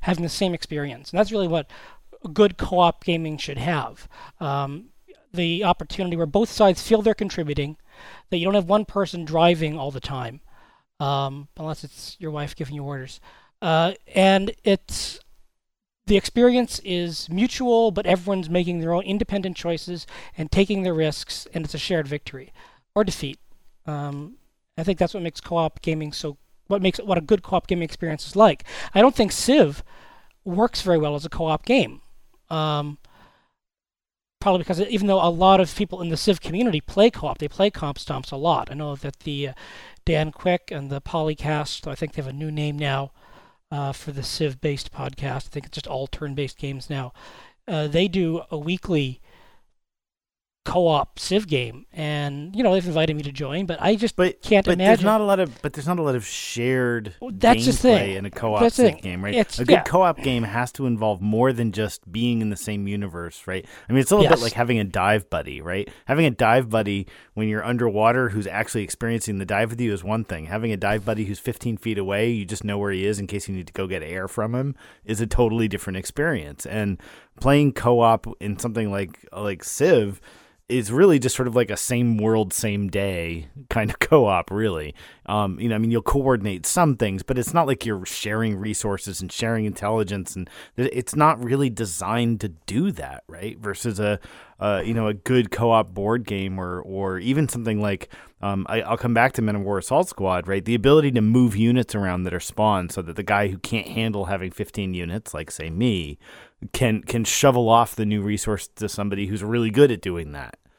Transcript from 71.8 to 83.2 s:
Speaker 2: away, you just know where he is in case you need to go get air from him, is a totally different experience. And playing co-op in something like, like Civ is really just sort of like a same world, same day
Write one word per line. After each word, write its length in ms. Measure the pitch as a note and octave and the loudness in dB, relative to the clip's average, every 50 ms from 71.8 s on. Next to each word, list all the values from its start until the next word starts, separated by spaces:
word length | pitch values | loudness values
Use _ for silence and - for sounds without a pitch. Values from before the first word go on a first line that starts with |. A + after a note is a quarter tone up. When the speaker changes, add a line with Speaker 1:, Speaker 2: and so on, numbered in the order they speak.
| - A2+ G#2+ G2+ | -4 -4 -4 -2
Speaker 2:
away, 320 | F#2+ F#2+ G2 G2+ A2 A#2+ | -2 -2 0 0 0 0
you 140 | A#2+ A2 G2 | 0 -2 -4
just 180 | F2 G#2+ - | -6 -8 -6
know 160 | - G#2 G2+ G2+ | -4 -4 -4 -2
where 140 | G2+ G2+ | -2 -2
he 120 | G2 F#2 G2 | -2 -2 -2
is 140 | G#2 G#2+ G2+ | -2 -2 -2
in 80 | G2+ | -6
case 220 | F#2 G2+ G2+ - - | -6 -8 -8 -8 -8
you 80 | G2 | -8
need 100 | F#2 F2 | -8 -10
to 60 | - | -10
go 160 | - - F#2+ F#2 | -8 -8 -6 -4
get 160 | F#2+ F2 D#2 | -6 -6 -6
air 240 | D#2 F2 F#2+ F#2 G2 | -8 -8 -8 -8 -6
from 260 | - - G#2+ A2 A#2+ | -4 -4 -2 -2 -2
him, 220 | B2+ C3+ C#3+ C3 - - - - _ _ | -2 -2 -4 -6 -8 -14 -20 -20 _ _
is 160 | - A2 G2+ | -6 -2 -2
a 60 | A#2 | -2
totally 400 | G#2+ - - A#2+ A2+ A2 A#2 A2+ | 0 4 4 4 4 4 2 0
different 300 | G#2+ G2 F#2+ - G2+ F#2 | 0 0 -4 -6 -6 -6
experience. 680 | F#2+ - - - - D3 E3+ D3+ G2+ D2 D2 D2 - - | -6 -8 -8 -4 -2 0 0 0 -2 -6 -8 -14 -14 -12
And 340 | - G2 A2 G#2 G2+ F#2 - - - - - - _ _ - | -6 -4 -2 -2 -2 -2 -4 -8 -20 -20 -20 -20 _ _ 0
playing 320 | - C3+ C#3 D3 D3 C#3 | 4 4 6 6 6 4
co-op 560 | B2+ - - C3 B2 A#2+ A#2 A2+ A2+ A2 - A2 - - | 2 2 2 4 6 6 6 6 6 4 0 -10 -12 -8
in 200 | F#2 G#2+ G2+ - | -6 -6 -6 -4
something 320 | - A#2+ G#2+ A2+ A2 G2+ | -4 -4 -2 -2 -2 -2
like, 260 | G2 G2 G2 D#2+ - _ _ - | -2 -4 -6 -8 -10 _ _ -16
like 320 | - F#2+ G#2 G#2 G2 E2+ - | -12 -6 -6 -6 -6 -6 -8
Civ 560 | - - - C#3 F3+ F3 A#2+ G#2+ G2+ G2 - - - - - _ _ _ _ _ - | -10 0 2 4 6 6 6 4 2 -4 -8 -14 -20 -20 -20 _ _ _ _ _ -2
is 220 | A#2 B2+ A2 G2 | -2 -2 -2 0
really 280 | A#2 C#3 F#3+ G3 D#3+ C#3 | 4 6 8 8 8 6
just 180 | A#2 B2+ - | 4 2 0
sort 120 | - C3 B2 | 0 -2 0
of 60 | A2+ | 2
like 160 | B2 A#2 G2 | 0 0 0
a 60 | G#2 | -2
same 400 | - - - B2 A#2+ B2 A#2+ A2+ | -6 -2 0 2 2 4 4 4
world, 340 | G#2+ G#2+ A2 A2 A2 G#2+ F#2 | 4 4 4 4 4 2 0
same 380 | - - - G#2+ G2+ G2+ G2+ F#2+ | -2 -4 -2 -2 0 -2 -2 -2
day 600 | E2+ G2 G2 G2 F#2 F2 | -2 -2 -2 0 -2 -4